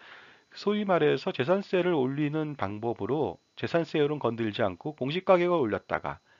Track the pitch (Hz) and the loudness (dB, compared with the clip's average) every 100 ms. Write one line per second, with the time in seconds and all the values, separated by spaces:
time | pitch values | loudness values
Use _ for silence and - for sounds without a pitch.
0 | - - - - _ - 202 208 202 170 | -20 -20 -20 -20 _ -6 -2 0 2 4
1 | 151 139 196 180 131 196 190 185 175 160 | 4 2 -2 -2 0 0 0 0 2 2
2 | 127 139 147 156 151 147 98 104 117 113 | 0 0 -2 -2 -4 -4 -6 -4 -4 -4
3 | 101 147 113 82 _ - 120 170 160 160 | -2 -2 -2 -4 _ -8 -2 0 0 2
4 | 147 151 123 113 113 104 104 87 151 - | 0 0 -2 0 -2 0 -2 -2 -8 -6
5 | 131 170 190 180 175 175 113 95 - 80 | -4 0 4 4 4 2 2 -2 -2 -4
6 | 76 69 _ _ | -4 -10 _ _